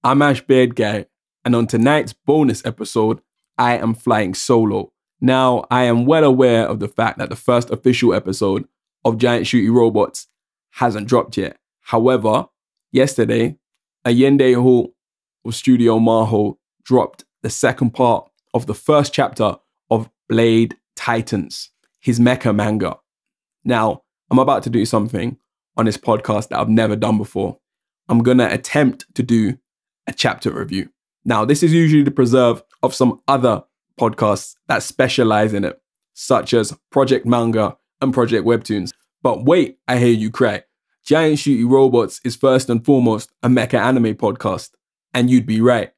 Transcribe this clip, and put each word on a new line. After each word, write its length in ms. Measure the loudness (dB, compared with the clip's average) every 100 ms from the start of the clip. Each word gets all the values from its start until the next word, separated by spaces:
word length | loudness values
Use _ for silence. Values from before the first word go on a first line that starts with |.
I'm 180 | 2 2
Ash 200 | 2 0
Beard 340 | 2 2 2 0
Guy, 300 | -4 -4 -10 _ _ _
and 120 | -2 0
on 100 | 0
tonight's 460 | 0 2 0 -2
bonus 520 | -8 0 2 2 -2
episode, 560 | -8 -10 -8 -2 -2 -2 _ _ _ -2
I 180 | -2 0
am 160 | -4
flying 380 | -4 -2 0 -2
solo. 600 | -6 0 2 2 -2 -8 _ _ _
Now, 440 | 0 2 2 0 -2
I 140 | 0 2
am 200 | 2 2
well 160 | 2
aware 460 | 4 4 4 2 0
of 100 | -4
the 80 | -6
fact 320 | -4 -4 -4
that 120 | -10
the 60 | -6
first 320 | -2 -2 -2
official 460 | -2 0 2 2
episode 540 | 0 -4 -4 -4 -4 -8 _ _ _
of 140 | -4 0
Giant 280 | 0 0 0
Shooty 280 | 0 2
Robots 540 | 2 2 2 -2 -6 -20 _ _ _ _
hasn't 340 | -4 -4 -4 0
dropped 280 | 0 0 -6
yet. 220 | -8 -10 _ _
However, 680 | -4 0 2 2 0 -2 -4 _ _ _ _
yesterday, 680 | 0 0 0 -2 0 -2 -6 _ _ _ _
Allende 480 | -2 2 4 4 4
Hall 420 | 4 4 2 0 _ _ _ _ _
of 120 | -12 -6
Studio 420 | 0 2 4 2
Maho 600 | 2 2 2 0 -2 -6 _ _
dropped 400 | -2 0 0 _ -20 _
the 80 | -12
second 400 | -4 -4 -2 -4
part 400 | 0 0 0 -6 _ _
of 120 | -8 -6
the 80 |
first 380 | -10 0 0 0
chapter 440 | -2 -4 -2 -4 -4 _ _ _
of 180 | -4 -4 _ _
Blade 480 | 0 2 2 0 -4 _ -12
Titans, 720 | -6 -6 -4 -6 -6 -12 -18 _ _ _
his 220 | -4 2
mecha 340 | 2 2 -2
manga. 420 | -2 -2 -4 -6 -8 _ _ _ _ _ _
Now, 400 | -4 0 0 -4 _ _ _
I'm 80 | 0
about 240 | 2 0
to 80 | -2
do 160 | -2 0
something 500 | -2 -2 -6 -8 -10 _ _ _ -2
on 100 | -2
this 120 | -2
podcast 500 | -2 -2 -2 -4 -4
that 120 | -6
I've 80 | 0
never 260 | 0 0
done 240 | -2 -2 -2
before. 400 | -4 -8 -8 -10 _ _ _ _ -2
I'm 140 | 2
gonna 260 | 4 2 2
attempt 640 | -2 -4 0 0 -2 -14 -8
to 60 |
do 340 | -2 0 0 -6 _ _ _ _ -14
a 60 |
chapter 400 | -4 -4 -2 -8
review. 380 | -8 -8 -8 -8 _ _ _
Now, 200 | -2 -2
this 200 | 0 0
is 100 | 2
usually 300 | 2 4 4
the 80 | 2
preserve 500 | 2 2 4 2 0 _ _
of 140 | -6
some 260 | 0 0 0 -2
other 380 | 0 0 0 -6 _ _ -4
podcasts 560 | -4 0 -2 -2 -6 -20 _
that 160 | -6
specialize 680 | -6 -2 -2 2 0 2 0
in 120 | -2
it, 180 | -6 -10 _ _ _
such 400 | -20 -2 -2 0
as 240 | -2 -2 -8 _
Project 360 | -2 2 0 0
Manga 500 | 0 0 -2 -2 -6 _ _
and 140 | -4
Project 320 | 0 0 0 0
Webtoons. 460 | -2 -2 -6 -6 -12 _ _
But 240 | -4 -2
wait, 340 | 2 2 0 -6 -4
I 100 | 0
hear 140 | 2
you 180 | 2 -2
cry. 320 | -2 -2 -2 _ _ _ _
Giant 340 | -2 0 2 0
Shooty 300 | 0 0 2
Robots 520 | 4 4 2 -2 -6
is 120 | -10 -2
first 340 | 0 0 0
and 140 | -4
foremost 480 | 2 2 2 -2 -8 _
a 60 | 0
mecha 260 | 0 0
anime 400 | 0 0 0 0
podcast, 560 | -2 -4 -4 -6 -6 -10 _ _ _ _
and 160 | -2 2
you'd 160 | 2
be 160 | 2 0
right. 320 | 2 2 -2